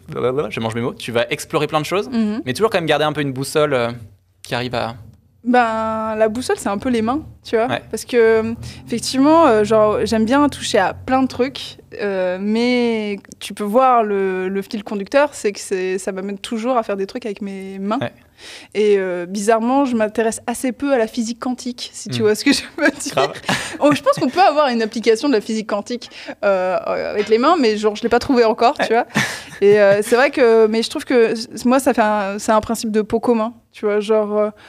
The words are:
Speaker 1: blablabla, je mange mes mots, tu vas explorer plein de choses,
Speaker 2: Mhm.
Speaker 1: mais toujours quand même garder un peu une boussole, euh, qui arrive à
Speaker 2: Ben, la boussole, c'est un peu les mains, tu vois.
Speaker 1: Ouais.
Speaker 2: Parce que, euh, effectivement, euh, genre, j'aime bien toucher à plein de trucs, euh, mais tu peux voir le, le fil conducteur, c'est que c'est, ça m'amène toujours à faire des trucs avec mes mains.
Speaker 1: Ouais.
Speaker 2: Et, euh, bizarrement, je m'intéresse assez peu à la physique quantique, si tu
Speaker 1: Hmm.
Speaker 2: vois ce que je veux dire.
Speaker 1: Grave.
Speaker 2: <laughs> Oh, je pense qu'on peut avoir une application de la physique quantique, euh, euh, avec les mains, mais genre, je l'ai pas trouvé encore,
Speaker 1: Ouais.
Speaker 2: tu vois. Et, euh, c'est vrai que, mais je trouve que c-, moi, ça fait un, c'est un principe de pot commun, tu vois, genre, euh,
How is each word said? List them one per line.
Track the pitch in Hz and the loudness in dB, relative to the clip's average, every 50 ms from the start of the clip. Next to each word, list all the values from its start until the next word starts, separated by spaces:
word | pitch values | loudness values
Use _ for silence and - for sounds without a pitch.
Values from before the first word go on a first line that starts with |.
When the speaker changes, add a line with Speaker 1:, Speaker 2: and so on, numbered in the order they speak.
| - - | -16 -12
Speaker 1:
blablabla, | - 135 123 123 127 143 175 214 | -8 -4 -2 -2 -2 -2 -4 -4
je | - 120 | -6 -4
mange | 113 113 110 | -4 -4 -4
mes | 117 | -4
mots, | 117 139 - | -4 -6 -6
tu | - - 127 | -8 -10 -2
vas | 113 117 - - | -2 -2 0 0
explorer | 156 - - - 165 147 151 | -4 -8 -6 -4 -2 -2 -2
plein | 147 160 156 | 0 -2 -4
de | 147 | -4
choses, | - 175 202 226 254 | -2 -4 -4 -4 -2
Speaker 2:
Mhm. | 240 226 220 208 208 247 339 | -2 -2 -2 -2 -4 -6 -6
Speaker 1:
mais | 127 123 | -6 -2
toujours | - 214 214 | 0 0 0
quand | 196 180 | 0 0
même | 165 | 0
garder | 156 151 143 151 | 0 0 0 0
un | 151 | -2
peu | 147 151 | -2 -2
une | 147 139 | -4 -4
boussole, | 127 131 135 - - 156 151 147 135 | -4 -6 -6 -2 0 0 2 2 2
euh, | 123 117 117 120 120 104 - - _ _ _ _ _ | 0 0 -2 -6 -10 -16 -20 -20 _ _ _ _ _
qui | - - 131 | -10 -6 -6
arrive | 120 123 123 123 | -4 -4 -4 -4
à | 117 113 110 117 - - - - _ _ _ _ _ | -4 -6 -6 -8 -12 -18 -20 -20 _ _ _ _ _
Speaker 2:
Ben, | - 240 247 247 233 226 220 220 220 220 220 220 220 220 220 | -2 2 2 2 2 2 0 -4 -4 -4 -4 -4 -4 -4 0
la | 214 220 220 | 0 0 0
boussole, | 214 254 254 - 415 - | 0 -4 -2 -2 -4 -2
c'est | - 214 | -2 -4
un | 202 202 | -4 -2
peu | - 262 | -2 -2
les | 240 226 | 0 0
mains, | 220 233 262 311 - - - _ | 0 0 -2 -4 -6 -10 -18 _
tu | - - 240 | -8 -2 0
vois. | 220 226 | 0 0
Speaker 1:
Ouais. | 254 240 - - - | 0 -2 -4 -4 -8
Speaker 2:
Parce | - 220 - | -10 -10 -8
que, | - 254 | 0 2
euh, | 240 220 220 226 220 220 226 233 - - - - - - | 4 4 6 4 2 0 -2 -6 -8 -12 -16 -16 -16 -10
effectivement, | - 240 220 - - 262 262 277 302 320 339 330 | -6 -6 -6 -4 -4 0 2 4 6 6 6 6
euh, | 262 220 214 208 | 6 6 4 4
genre, | 208 226 220 214 214 202 123 180 | 4 4 4 4 4 2 0 0
j'aime | 196 226 220 220 | 0 2 2 2
bien | 208 269 285 294 269 | 4 4 4 2 2
toucher | - - - - - 208 | 0 -4 -6 0 2 2
à | 185 160 - | 2 2 -2
plein | - - - 262 262 | -6 -4 0 0 2
de | 262 254 | 0 0
trucs, | - - 247 277 269 - - - - - - - - - | 0 -2 -2 -2 -2 -10 -14 -14 -16 -20 -20 -18 -10 -6
euh, | 202 202 196 185 185 180 180 185 | -4 -4 -2 0 -2 -2 -2 -2
mais | 202 208 220 226 240 247 247 247 240 233 226 220 214 208 202 196 - - - - | -2 -2 0 0 2 2 2 2 2 0 0 -2 -4 -4 -6 -8 -10 -20 -20 -16
tu | - - | -14 -14
peux | 196 - 208 | -8 -6 -4
voir | 202 208 262 262 254 247 240 214 | 2 2 4 4 6 4 4 2
le, | 208 202 196 190 190 185 185 185 190 | 2 0 0 0 -2 -2 -2 -4 -4
le | 196 196 | -4 -4
fil | 196 - - 208 - | -6 -6 -8 -10 -8
conducteur, | - 220 202 196 - - 277 294 294 - | -6 -8 -8 -6 0 2 2 2 2 -2
c'est | - - 208 | -4 -4 -4
que | 196 - | -4 -4
c'est, | - - 202 185 185 185 185 196 | -8 -6 -4 -4 -2 -2 -4 -4
ça | - 208 | -4 -6
m'amène | 190 190 190 202 202 196 | -6 -6 -8 -8 -10 -10
toujours | - - 240 220 220 254 262 233 | -8 -6 -6 -4 -2 0 0 0
à | |
faire | 233 - 202 | 0 -2 -4
des | 196 196 | -4 -4
trucs | 196 - 254 - | -6 -8 -10 -8
avec | 220 202 - | -8 -10 -8
mes | 202 196 196 190 190 190 196 196 | -10 -10 -10 -10 -12 -12 -10 -8
mains. | 196 202 220 277 | -4 -4 -2 -2
Speaker 1:
Ouais. | 120 - - - _ _ _ _ - - - - - - - | -4 -6 -10 -14 _ _ _ _ -20 -20 -20 -20 -20 -8 -2
Speaker 2:
Et, | 202 214 208 202 196 | 0 2 4 4 2
euh, | 185 185 175 175 175 | 2 -2 -4 -4 -6
bizarrement, | 180 196 214 202 220 226 220 226 247 262 277 285 | -6 -6 -4 2 2 2 2 2 2 2 2 2
je | 247 247 | 2 0
m'intéresse | 220 214 208 214 240 220 226 220 - - | 0 0 0 0 -2 -2 -2 -2 -4 -8
assez | 240 233 - - 254 | -8 -6 -4 -4 -4
peu | - - 285 285 | -4 -2 -2 0
à | 269 240 | 2 2
la | 220 | 0
physique | 220 - 247 220 226 240 - | 0 -2 -6 -4 -6 -6 -6
quantique, | - 254 247 - - 247 247 - - - | -6 -6 -6 -6 -8 -10 -10 -10 -12 -14
si | - - - 214 | -14 -14 -8 -6
tu | 127 120 | -2 0
Speaker 1:
Hmm. | 220 | 2
Speaker 2:
vois | 208 214 | 2 2
ce | 214 - | 2 2
que | 285 | 0
je | - - - - - 339 | 0 0 -2 -8 -6 -2
veux | 294 - | -2 -2
dire. | - - - 277 - | -2 -2 -8 -4 0
Speaker 1:
Grave. | 131 - - - - - | 0 0 0 -2 -8 -4
Speaker 2:
<laughs> | - - - - - - - | -4 -4 -4 -4 -8 -4 2
Oh, | - 294 | 2 2
je | 285 - | 2 2
pense | - 539 571 - | 2 0 0 2
qu'on | 330 254 | 0 -2
peut | 254 349 | 2 4
avoir | 392 339 277 302 302 262 | 4 4 4 2 2 2
une | 240 226 | 2 0
application | 220 220 - 240 208 240 - 277 294 285 | -2 -2 -4 0 2 2 2 2 2 2
de | 254 | 0
la | 208 | 0
physique | - - 220 220 208 - | 0 -2 -6 -6 -4 -4
quantique, | 214 202 202 - 247 - - - - - - 302 - - 208 | -6 -6 -6 -8 -10 -10 -10 -16 -20 -18 -16 -16 -10 -2 0
euh, | 202 196 185 185 185 180 - - | 2 2 2 0 0 -2 -2 -2
euh, | - 180 180 160 165 | -2 -4 -2 -4 -4
avec | 160 208 208 208 | -2 -2 0 2
les | 220 226 | 2 4
mains, | 254 311 370 330 | 4 4 4 4
mais | 247 220 214 | 2 2 0
genre, | 214 214 214 208 | 2 0 -2 -2
je | - | -2
l'ai | - 220 | -2 0
pas | 233 240 | 0 0
trouvé | - - 269 240 226 | 2 2 2 4 4
encore, | 220 233 - 233 247 294 - | 4 2 2 2 2 2 2
Speaker 1:
Ouais. | - | 0
Speaker 2:
tu | - | 0
vois. | 220 233 - - - 214 - - - - - - - - | 2 0 0 0 -2 -2 -2 -2 -6 -12 -14 -14 -4 2
Et, | 202 202 208 214 | 4 4 6 6
euh, | 202 196 202 208 | 6 6 4 4
c'est | 214 226 240 | 2 2 2
vrai | 233 277 302 | 4 4 2
que, | - 311 247 226 226 226 220 214 | 4 4 4 6 6 6 6 4
mais | 220 226 | 2 0
je | 233 - | -2 -4
trouve | - 311 - | -6 -8 -2
que | - 277 240 226 214 233 | 2 4 4 4 4 2
c-, | 220 233 - - 226 - | -4 -8 -12 -10 -2 0
moi, | 240 254 277 | 2 2 4
ça | 262 277 | 2 2
fait | 262 247 | 2 2
un, | 214 214 214 208 196 196 202 208 | 2 2 2 0 -2 -4 -6 -6
c'est | - - | 0 2
un | 220 214 | 2 2
principe | - - 226 - - 220 | 2 0 -6 -4 -4 -2
de | 208 220 | 0 0
pot | 208 - 233 220 | 0 0 -2 -2
commun, | - 254 233 220 214 240 240 - _ _ | 2 2 2 2 0 -4 -6 -14 _ _
tu | _ - 214 | _ -4 -2
vois, | 208 208 214 | 0 0 0
genre, | 202 214 220 214 214 208 208 208 | 2 2 2 2 2 2 0 0
euh, | 208 214 - - - | 0 0 -2 -10 -20